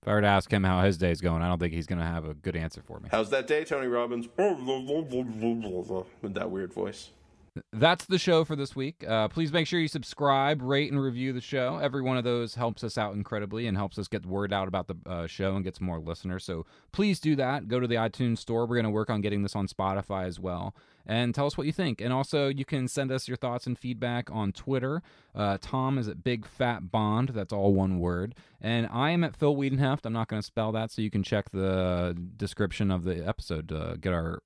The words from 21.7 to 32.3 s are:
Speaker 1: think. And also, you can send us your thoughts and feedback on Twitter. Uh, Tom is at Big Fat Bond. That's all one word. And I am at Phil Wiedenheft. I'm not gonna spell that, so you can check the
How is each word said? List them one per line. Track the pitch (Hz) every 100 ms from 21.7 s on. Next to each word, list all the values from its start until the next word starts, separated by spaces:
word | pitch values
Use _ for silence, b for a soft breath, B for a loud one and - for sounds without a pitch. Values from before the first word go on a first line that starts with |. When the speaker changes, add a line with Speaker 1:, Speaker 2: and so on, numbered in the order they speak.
Speaker 1:
think. | 156 175 110
And | 117
also, | 127 135 151 139
you | 139 131
can | 143 127
send | - 135
us | 131 -
your | 127
thoughts | 127 120 -
and | 120
feedback | 123 117 120 120 120
on | 110 101
Twitter. | - - 131 131 156 B B B
Uh, | - 101 98
Tom | - 131 131 139
is | 107
at | 76
Big | 127 120 107
Fat | - 123 110 90
Bond. | 110 107 110 131
That's | 113 95
all | 104 98
one | 98 95 90
word. | 87 87 101 - B B
And | 110 117 113
I | 120 143
am | 175
at | 165 -
Phil | 147 143
Wiedenheft. | 139 131 139 143 113
I'm |
not | 113 117
gonna | 107
spell | - - 110
that, | 110 110
so | -
you | 107
can | 101
check | 95 107 -
the | 95 95 92 92 90 90 87 87